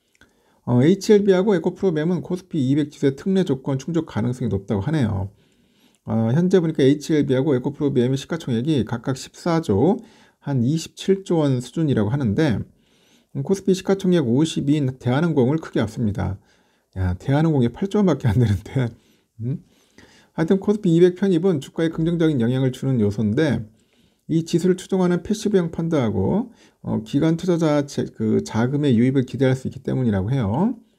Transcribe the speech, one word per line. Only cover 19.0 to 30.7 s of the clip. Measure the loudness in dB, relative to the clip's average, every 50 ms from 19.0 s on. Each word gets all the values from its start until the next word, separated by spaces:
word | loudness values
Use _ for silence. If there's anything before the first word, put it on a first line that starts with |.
| _ _ _ _ _ _ _ -10
음? | -8 -6 -6 -8 -10 _ _ _ _ _ _ -20 -20 _ _ _ _ _
하여튼 | -6 -4 0 0 0 0
코스피 | 0 0 -2 0 2 2 4
이백 | 6 6 4 4
편입은 | 2 0 2 2 2 2 2 0 0
주가에 | -4 -6 -4 -2 -2 -2
긍정적인 | -2 -2 -2 0 0 2 2 2 2 2
영향을 | 2 2 2 2 2 0
주는 | 0 -2 -2 0 2 2
요소인데, | 2 2 2 0 0 0 2 2 2 2 0 -2 -4 -8 _ _ _ _ _ _ _ _ _ _ _ -2
이 | -2 -2 0
지수를 | 0 -2 0 2 2 0
추종하는 | 0 -2 -4 -2 0 2 2 0 0 -2
패시브형 | -4 -6 -4 -2 0 0 0 0 0
펀드하고, | -4 -4 -4 -2 0 0 0 0 0 0 0 0 0 0 -2 -4 -10 _ _ _ _ _
어, | -8 -6 -4 -4
기관 | -4 -2 -2 0 2 2 0
투자자 | 0 0 -2 0 0 2 2 2 0 -2
제-, | -4 -4 -6 -6
그 | -6 -6 -4 -2 0 0 0 0
자금의 | -2 -2 -2 0 0 0 0 2 2 4
유입을 | 4 4 2 2 0 -2
기대할 | -2 -2 0 0 2 0
수 | 0 -4
있기 | -8 -10 -8
때문이라고 | -6 -4 -2 0 0 0 0 0 0 0
해요. | -2 -2 0 0 0 0 0 0